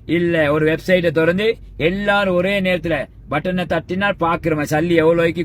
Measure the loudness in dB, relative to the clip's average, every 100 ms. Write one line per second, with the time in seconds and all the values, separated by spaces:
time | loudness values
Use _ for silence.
0 | -2 0 2 2 2 2 2 0 2 2
1 | 2 0 0 2 0 -2 -8 -2 -2 0
2 | 0 0 2 0 0 0 -2 -2 -2 -4
3 | -6 -14 -6 -6 -4 -4 -2 -4 -4 -4
4 | -2 -2 -2 -2 -2 -2 -2 0 2 4
5 | 4 4 0 -2